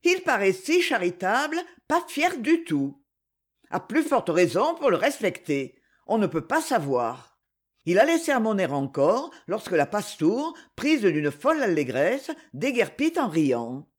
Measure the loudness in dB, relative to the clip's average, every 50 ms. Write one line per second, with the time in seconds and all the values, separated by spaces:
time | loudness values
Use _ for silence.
0 | _ 0 0 0 0 -2 -2 2 2 0 0 0 -2 0 2 2 2 2 0 0
1 | 0 -2 -4 -2 -2 0 0 0 -2 -2 -4 -6 -6 -8 -18 _ _ _ 0 0
2 | 0 -2 -4 0 0 0 0 -2 0 2 2 0 0 -2 -2 -2 -2 -4 -6 _
3 | _ _ _ _ _ _ _ _ _ _ _ _ _ _ -8 -8 -6 -2 -2 -2
4 | 0 2 0 0 0 0 2 2 2 2 2 0 0 0 -2 0 0 2 2 2
5 | 0 -2 -2 -2 -4 -4 -4 -6 _ -4 -2 -2 -2 -6 _ _ _ _ _ _
6 | _ -2 0 0 0 0 0 -4 -4 0 -2 -2 0 0 -2 -2 0 0 0 0
7 | 0 -2 -6 -8 -16 _ _ _ _ _ _ _ _ _ _ _ _ 2 4 4
8 | 6 6 4 2 2 2 0 2 2 0 0 0 0 0 0 -2 -4 -4 0 2
9 | 2 2 2 0 -2 -8 -16 -20 _ -6 -6 -6 -4 -2 0 0 0 2 -2 -6
10 | -6 -6 -6 0 2 2 2 2 -4 -6 -8 -12 -20 _ _ -4 0 2 2 4
11 | 4 2 2 2 -2 -2 -4 -2 0 0 0 2 2 0 2 0 0 0 0 0
12 | 2 2 0 -2 -4 -10 -12 -12 -14 _ -8 -4 -4 -2 0 0 -2 -2 -2 -2
13 | -2 -2 0 0 -4 0 0 0 2 2 0 -2 -2 -6 -10 -12 -14 _ _